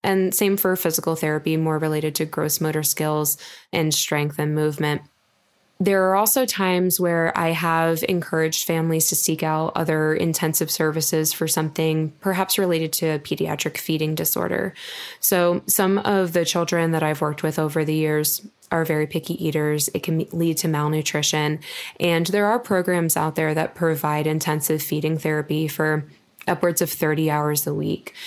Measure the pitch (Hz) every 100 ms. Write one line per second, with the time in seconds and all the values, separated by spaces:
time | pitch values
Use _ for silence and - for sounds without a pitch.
0 | 214 190 190 - 202 196 190 185 170 160
1 | 165 160 156 151 151 160 160 156 156 151
2 | 156 151 156 - 151 - 156 156 151 -
3 | 151 151 147 - - - - 170 156 151
4 | - 151 147 147 151 151 151 147 151 143
5 | 147 _ _ _ _ _ _ - 190 196
6 | 185 190 214 214 202 - 185 180 185 180
7 | 175 170 165 - 165 165 170 165 165 165
8 | - 180 - 160 160 - - 165 165 160
9 | 160 - - 160 160 156 160 - 160 156
10 | 156 156 165 156 160 160 156 - 156 156
11 | 156 160 156 - 160 165 156 156 160 156
12 | 156 - 196 185 185 - 185 165 160 -
13 | 160 151 - 165 160 156 156 - - 156
14 | 156 156 160 - 175 - 196 - - -
15 | - - - 185 175 175 - - 190 196
16 | - 196 180 170 165 180 165 170 165 160
17 | 156 147 151 147 156 151 156 160 151 156
18 | 156 151 151 - 202 - - 165 160 151
19 | 151 165 - 175 160 151 151 151 147 147
20 | - 160 - 170 165 156 165 151 151 156
21 | 151 151 147 156 151 147 - - - -
22 | 175 165 170 202 202 233 - 190 180 180
23 | 165 165 156 156 156 156 - - 165 156
24 | 151 151 151 156 156 151 - 156 - 151
25 | 156 160 160 151 147 156 156 - 156 156
26 | 147 - _ _ - 180 175 170 170 -
27 | 156 151 156 147 151 151 147 147 151 -
28 | - -